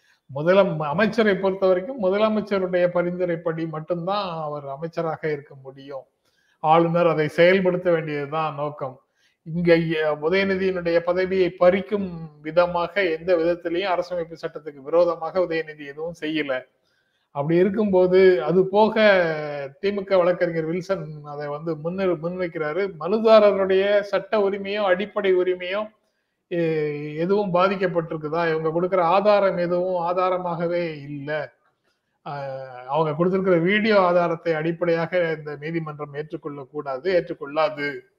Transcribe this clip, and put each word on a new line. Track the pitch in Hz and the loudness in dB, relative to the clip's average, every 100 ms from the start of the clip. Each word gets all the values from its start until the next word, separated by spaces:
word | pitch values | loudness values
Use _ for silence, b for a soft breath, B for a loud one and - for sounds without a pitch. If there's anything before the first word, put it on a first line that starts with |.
| _ _ - 135 | _ _ -12 -2
முதலம்-, | 165 190 190 156 | 4 4 4 0
அமைச்சரை | 151 160 220 - 214 185 | -2 0 0 2 2 2
பொறுத்த | 196 190 190 | -2 0 2
வரைக்கும் | 180 185 269 | 2 -2 -4
முதலமைச்சருடைய | 185 202 220 214 208 196 185 180 175 | 0 2 2 0 -2 -2 0 0 2
பரிந்துரைப்படி | 175 175 180 180 170 170 165 165 | 0 -2 -2 -4 -4 -4 -6 -6
மட்டும்தான் | 156 156 175 170 208 190 165 | -8 -6 -6 -4 -4 -4 -6
அவர் | 151 147 139 | -8 -8 -10
அமைச்சராக | 139 165 170 165 151 160 | -10 -10 -6 -6 -4 -4
இருக்க | 147 143 139 | -6 -8 -20
முடியும். | 131 139 139 135 - _ _ _ _ _ | -20 -18 -14 -16 -16 _ _ _ _ _
ஆளுநர் | 156 165 170 170 170 | 4 6 6 4 2
அதை | 151 151 | 2 0
செயல்படுத்த | - 175 190 180 175 180 | 4 6 6 2 0 2
வேண்டியதுதான் | 165 156 147 139 156 156 143 | 0 0 -6 -4 -4 -4 -4
நோக்கம். | 147 147 135 131 _ _ _ _ 170 165 | -8 -6 -10 -10 _ _ _ _ -8 0
இங்க, | 175 165 | 4 4
எ-, | 165 160 156 147 | 4 0 -2 0
உதயநிதியினுடைய | 156 190 196 190 190 180 170 165 | 0 2 2 0 -2 -2 0 0
பதவியை | 170 175 185 190 175 175 | 2 0 0 2 0 4
பறிக்கும் | 180 196 190 208 190 165 160 151 | 4 4 0 -4 -4 -10 -14 -14
விதமாக | 151 160 175 175 170 202 | -2 2 2 0 -2 0
எந்த | 185 160 170 170 | 0 0 0 2
விதத்திலையும் | 165 175 175 170 196 175 | 2 -2 -2 -2 -2 -2
அரசமைப்பு | 175 180 165 | -2 -6 -8
சட்டத்துக்கு | 160 160 156 156 143 | -10 -12 -12 -16 -16
விரோதமாக | 135 165 175 165 160 185 | 0 2 2 0 -4 -2
உதயநிதி | 175 160 156 151 143 | -2 -2 -6 -10 -14
எதுவும் | 143 165 170 | -10 -10 -8
செய்யல. | 156 156 147 127 - _ _ _ _ _ _ | -4 -4 -2 -4 -8 _ _ _ _ _ _
அப்படி | 143 147 170 | -6 0 2
இருக்கும்போது, | 196 196 208 185 185 185 185 180 | 2 2 2 4 6 8 6 6
அது | 151 180 190 | 2 2 4
போக | 202 214 220 214 190 165 156 151 147 180 - | 4 4 4 4 4 2 -2 -6 -8 -10 -6
திமுக | 196 202 190 190 | -4 -4 0 2
வழக்கறிஞர் | 175 175 175 165 156 | 4 2 0 -2 -4
வில்சன் | 180 175 185 156 151 | -4 -4 -6 -8 -14
அதை | 147 147 147 | -14 -10 -8
வந்து | 147 165 151 | -6 -6 -6
முன்னிறு-, | 165 185 190 165 | -6 -2 -2 -2
முன்வைக்கிறாரு. | 170 180 180 170 151 160 196 165 | -4 -6 -6 -4 -4 -2 -4 -6
மனுதாரருடைய | 165 220 220 220 208 196 190 190 196 208 | -4 2 6 8 6 4 2 2 2 0
சட்ட | 202 190 185 220 196 | 0 -4 -2 0 0
உரிமையோ | 202 196 208 | -2 -6 -2
அடிப்படை | 196 185 202 214 196 180 | 0 0 -2 -2 2 2
உரிமையோ, | 180 180 180 202 214 _ _ _ _ _ - | 2 -2 -4 -6 -6 _ _ _ _ _ -8
எ-, | 175 165 156 151 147 151 151 | -2 -2 -2 -2 -6 -8 -4
எதுவும் | 175 202 202 | 0 0 2
பாதிக்கப்பட்டிருக்குதா? | 175 190 190 185 170 165 160 151 160 170 | 2 2 2 -2 -2 -4 -6 -4 -2 0
இவங்க | 160 160 | 0 -2
கொடுக்கிற | 165 180 190 165 | -2 0 2 4
ஆதாரம் | 190 202 202 196 175 | 4 4 4 4 0
எதுவும் | 175 175 185 180 | 0 0 -2 -2
ஆதாரமாகவே | 170 180 185 180 180 170 170 175 170 151 | -2 0 0 0 -4 -4 -2 -2 -4 -8
இல்ல. | 139 147 139 151 139 _ _ _ _ _ _ _ 170 | -12 -10 -6 -6 -8 _ _ _ _ _ _ _ -12
அஹ், | 143 139 135 131 123 127 | -10 -10 -10 -12 -14 -4
அவங்க | 147 160 | -2 -2
கொடுத்திருக்கிற | 147 180 190 190 175 | 0 0 0 2 2
வீடியோ | 170 208 214 202 | 2 2 2 4
ஆதாரத்தை | 180 175 170 165 170 | 4 2 0 -2 -2
அடிப்படையாக | 160 160 170 175 165 165 180 165 156 | -2 -2 -2 0 0 0 0 -2 -4
இந்த | 151 147 | -8 -10
நீதிமன்றம் | 151 165 156 151 147 | -8 -6 -6 -10 -10
ஏற்றுக்கொள்ள | 143 151 160 156 143 135 | -10 -10 -10 -10 -12 -12
கூடாது, | 151 143 131 170 | -10 -8 -6 0
ஏற்றுக்கொள்ளாது | 175 - 165 139 151 156 147 143 131 - | 0 -2 -8 -6 -2 -2 -2 -6 -6 -14